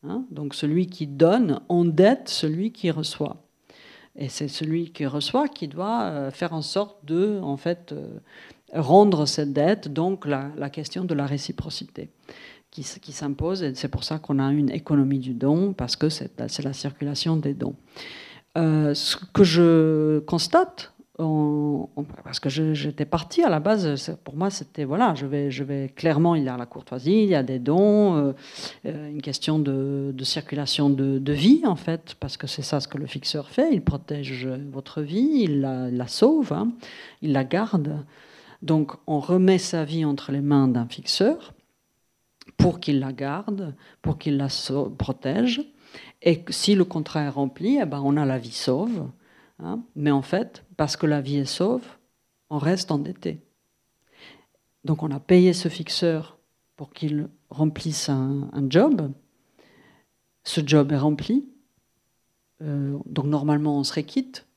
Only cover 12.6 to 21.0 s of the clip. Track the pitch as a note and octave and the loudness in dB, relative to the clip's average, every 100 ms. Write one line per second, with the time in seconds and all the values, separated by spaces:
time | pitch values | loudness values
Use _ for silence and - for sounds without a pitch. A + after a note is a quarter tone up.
12.6 | _ - C3 - - C#3+ D3 C#3 E3 F#3+ | _ -14 -14 -14 -16 -10 -6 -4 -4 -2
13.6 | D#3+ C3 C#3 - - D#3 - C#3 C3+ D3 | -4 -4 -6 -6 -6 -8 -2 0 2 2
14.6 | C#3+ - - D3 C3+ C#3 B2+ A#2+ C3+ D#3 | 2 -2 0 2 4 0 -2 -2 2 2
15.6 | G3 F#3+ B2 - D#3 D#3 C3 - A#2+ - | 2 -2 -6 0 0 -2 -10 -10 -8 -6
16.6 | C#3 C3+ C#3+ C#3 C#3+ C#3+ E3 D#3+ C#3+ C#3 | -8 -6 -8 -6 -6 -4 0 0 0 -4
17.6 | - C#3 _ - - - - - _ - | -6 -8 _ -18 -18 -16 -20 -20 _ 0
18.6 | D#3+ D#3 D3+ D3 - - - - F#3+ D#3+ | 2 2 2 0 -2 -4 -4 6 6 8
19.6 | E3+ E3 D#3+ D#3 D3+ D3+ D3+ E3+ - E4 | 8 8 6 4 4 2 2 -2 2 2
20.6 | F4+ - - _ | 2 -4 -20 _